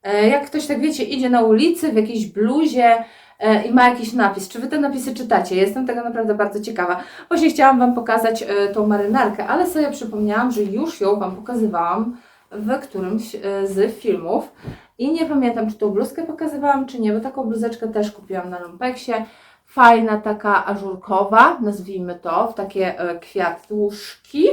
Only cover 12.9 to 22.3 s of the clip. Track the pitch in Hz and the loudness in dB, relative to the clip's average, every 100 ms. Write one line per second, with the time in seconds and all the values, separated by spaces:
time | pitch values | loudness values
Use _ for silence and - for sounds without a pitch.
12.9 | 196 185 220 - 208 196 196 196 190 214 | -8 -4 -4 -6 -8 -6 -4 -4 0 0
13.9 | - 226 170 165 240 - _ - - _ | 0 -4 -4 -2 -4 -4 _ -18 -18 _
14.9 | _ 254 330 320 285 247 233 220 - 214 | _ -2 -2 0 0 0 0 -4 -2 -2
15.9 | 196 240 - 320 302 311 285 285 269 262 | 0 -4 -6 -10 -6 -8 -4 0 0 -2
16.9 | 247 214 214 240 262 226 226 233 226 226 | -2 -2 -2 -4 -6 -4 -2 -4 -4 -6
17.9 | 214 208 - - 185 180 180 175 180 254 | -4 -4 -6 -10 -10 -8 -12 -14 -8 -8
18.9 | 247 - 220 220 - _ _ _ - 240 | -6 -6 -6 -6 -16 _ _ _ 6 8
19.9 | 233 226 208 214 208 208 196 - 202 196 | 8 4 -2 -4 -4 0 0 0 -6 -6
20.9 | 190 - 190 202 220 285 339 214 202 185 | -10 -4 2 6 8 8 6 -4 -4 -8
21.9 | 190 180 175 175 | -8 -8 -8 -2